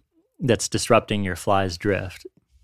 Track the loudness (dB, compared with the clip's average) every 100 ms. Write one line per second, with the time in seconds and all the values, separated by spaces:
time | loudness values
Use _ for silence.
0 | _ _ _ -4 0 0 0 -2 4 2
1 | 2 -2 -4 -4 0 0 0 -2 -2 -2
2 | -4 -12 -20 _ _ _